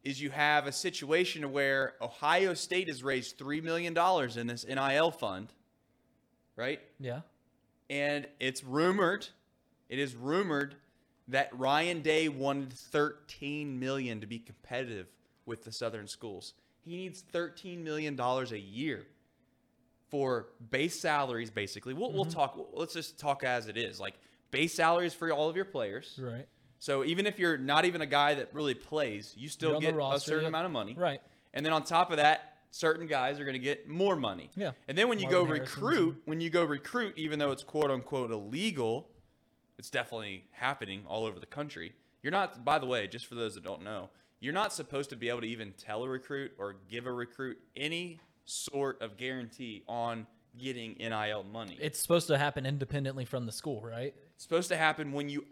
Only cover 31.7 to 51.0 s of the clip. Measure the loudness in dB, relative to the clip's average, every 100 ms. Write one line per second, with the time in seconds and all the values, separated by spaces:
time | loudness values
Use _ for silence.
31.7 | 2 4 4 6 6 8 6 0 -20 _
32.7 | 0 2 2 2 2 2 0 -4 -2 -2
33.7 | -2 -4 2 4 4 0 -4 -8 -4 -4
34.7 | -6 -4 2 4 4 4 6 6 2 -2
35.7 | -2 2 4 4 2 -4 -2 2 4 4
36.7 | 0 -2 -2 -2 -4 -4 0 0 0 -4
37.7 | 2 2 2 0 -2 -2 -4 -4 -2 -2
38.7 | 0 0 0 -6 -20 _ _ _ _ _
39.7 | -20 -6 -4 -4 -6 -8 -10 -14 -6 -4
40.7 | -4 -8 -8 -6 -2 -2 -6 -12 -10 -10
41.7 | -10 -12 -14 _ _ -2 0 0 -2 2
42.7 | 2 2 0 -2 -8 -10 -6 -6 -6 -10
43.7 | -10 -8 -8 -10 _ _ _ -4 -2 -2
44.7 | -4 -6 -6 -6 -4 -4 -2 -4 -6 -10
45.7 | -12 -8 -6 -4 -6 -6 -6 -6 -8 -8
46.7 | -8 -10 -8 -6 -6 -6 -8 -8 -8 _
47.7 | -6 -4 -4 -6 -12 _ _ -10 -8 -6
48.7 | -2 -2 -2 -8 -6 -6 -6 -8 -10 -10
49.7 | -10 -8 -4 -2 -4 -8 _ _ -10 -8
50.7 | -6 -8 -6